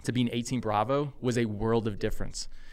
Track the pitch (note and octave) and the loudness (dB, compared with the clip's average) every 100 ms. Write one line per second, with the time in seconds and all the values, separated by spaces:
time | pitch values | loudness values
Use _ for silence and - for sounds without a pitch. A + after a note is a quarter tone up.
0 | - A#2+ B2 A#2+ A#2 B2+ G#2+ G#2 A2 C#3 | -2 2 2 0 -2 -2 0 2 2 2
1 | D3 - A#2+ B2 A#2 G#2 A2 A#2 A2 G2+ | 0 -2 0 2 0 0 2 2 2 0
2 | G#2+ - F#2+ - - - - | 0 0 0 -4 -8 -8 -10